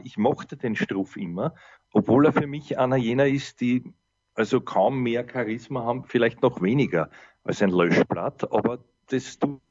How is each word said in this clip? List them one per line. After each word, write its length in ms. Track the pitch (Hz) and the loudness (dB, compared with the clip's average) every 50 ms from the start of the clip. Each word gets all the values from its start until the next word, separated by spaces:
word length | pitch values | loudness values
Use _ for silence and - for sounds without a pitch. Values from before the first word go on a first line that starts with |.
| - | -8
Ich 140 | - - - | -10 -4 0
mochte 400 | 107 123 151 - - - - 143 | 0 0 0 -2 -6 -14 -12 -8
den 180 | - 120 110 | -6 -6 -4
Struff 400 | - - - 107 95 95 - - | -4 -4 -4 -2 -4 -6 -6 -8
immer, 380 | - 98 85 85 90 113 165 - - - - - _ _ _ - | -10 -10 -8 -6 -6 -6 -6 -6 -10 -18 -20 -20 _ _ _ 0
obwohl 320 | 208 202 - 113 135 147 | 0 2 4 4 4 6
er 80 | 151 139 | 4 4
für 120 | 160 151 | 2 -2
mich 320 | 143 139 151 143 - 131 117 | -2 -6 -10 -8 -6 -2 0
einer 180 | 131 127 131 | 0 2 2
jener 300 | 131 123 113 120 127 139 | 0 0 0 2 2 4
ist, 360 | 139 135 139 135 - - _ 123 | 2 2 0 -4 -8 -8 _ -2
die 320 | 123 123 127 123 - - _ _ _ _ _ _ _ _ | 0 0 0 -2 -6 -14 _ _ _ _ _ _ _ _
also 260 | - 110 101 131 123 | -4 0 0 0 -2
kaum 420 | - - - 101 95 110 139 135 123 | -2 0 0 2 2 2 2 0 -2
mehr 220 | 120 117 120 120 | -2 -2 -2 -4
Charisma 560 | - - 127 120 107 110 127 - - 135 127 117 | -6 -6 -6 -4 -4 -4 -6 -8 -8 -8 -6 -4
haben, 220 | 117 120 127 127 | -4 -4 -6 -6
vielleicht 380 | - - 120 120 117 113 - - | -2 0 2 2 2 2 2 0
noch 180 | 127 123 - | 0 2 2
weniger 480 | 90 95 117 143 131 98 - 82 78 - - - - - _ _ _ | 0 0 2 2 2 2 0 -2 -2 -2 -8 -16 -20 -20 _ _ _
als 200 | - 90 - 104 | -6 0 2 2
ein 80 | 95 | 2
Löschblatt, 800 | 90 90 87 85 87 - - - - 85 87 127 - - - - - | 4 4 4 4 4 2 2 0 -2 -4 -4 -6 -6 -6 -6 -2 -2
aber 280 | 107 104 113 120 127 - _ _ _ _ _ | 0 0 0 -4 -4 -10 _ _ _ _ _
das 300 | 135 131 127 - - - | -4 -4 -4 -6 -6 -4
tut 220 | - 143 143 135 _ _ | -4 -4 -4 -8 _ _